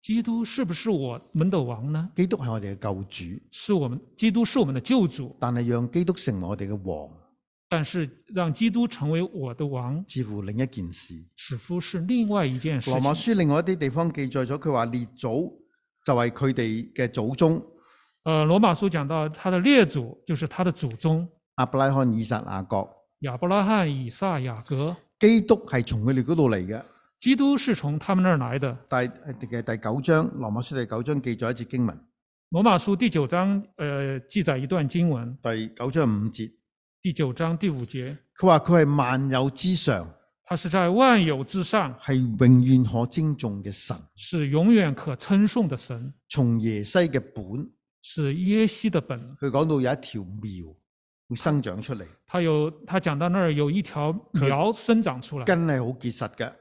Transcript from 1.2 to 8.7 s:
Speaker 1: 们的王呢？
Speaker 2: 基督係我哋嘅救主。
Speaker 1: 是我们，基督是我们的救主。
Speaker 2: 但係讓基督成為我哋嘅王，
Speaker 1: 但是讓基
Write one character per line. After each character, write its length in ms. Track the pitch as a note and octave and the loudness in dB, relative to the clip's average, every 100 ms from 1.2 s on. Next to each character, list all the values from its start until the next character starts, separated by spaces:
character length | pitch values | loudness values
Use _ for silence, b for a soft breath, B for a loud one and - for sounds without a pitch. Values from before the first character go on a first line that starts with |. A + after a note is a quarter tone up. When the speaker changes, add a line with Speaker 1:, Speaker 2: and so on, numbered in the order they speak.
| - | -6
Speaker 1:
们 160 | - E3+ | 0 2
的 140 | F#3 | 2
王 300 | B2 A2+ C3 | -2 -4 -4
呢？ 180 | D#3 F3 - | -4 -4 -2
Speaker 2:
基 100 | F3+ | 0
督 100 | G#3 | 0
係 120 | B2+ | -2
我 100 | A2 | -4
哋 140 | G2+ | -6
嘅 40 | G2 | -6
救 240 | G#2+ F#2+ | -6 -6
主。 360 | G2 - F2 G2+ _ | -6 -10 -10 -12 _
Speaker 1:
是 200 | - - | -16 -2
我 140 | G3 C3+ | 0 0
们， 140 | B2+ - _ | -6 -12 _
基 140 | A3+ | 0
督 140 | G#3 | 2
是 140 | A#3 C#4 | 0 2
我 60 | |
们 100 | E3 | 0
的 60 | C3 | 0
救 260 | - B3+ F3+ | 0 2 2
主。 300 | - C3 - | 0 -12 -4
Speaker 2:
但 160 | A#2+ | -2
係 120 | A#2+ A#2+ | 0 0
讓 240 | A#2 A#2+ | 0 0
基 140 | E3 | 0
督 80 | F3 | 0
成 260 | F3 - G2+ | 0 -2 -4
為 60 | F2+ | -4
我 80 | G2+ | -6
哋 100 | G2 | -6
嘅 120 | G#2 | -6
王， 260 | F#2+ D#2+ C#2+ D#2+ _ _ _ _ _ | -6 -8 -10 -18 _ _ _ _ _
Speaker 1:
但 160 | E3 | -4
是 240 | D3 F3+ D3 - _ | -4 -4 -6 -8 _
讓 180 | F#3+ E3+ | -4 -2
基 180 | C#3+ A3+ | 0 0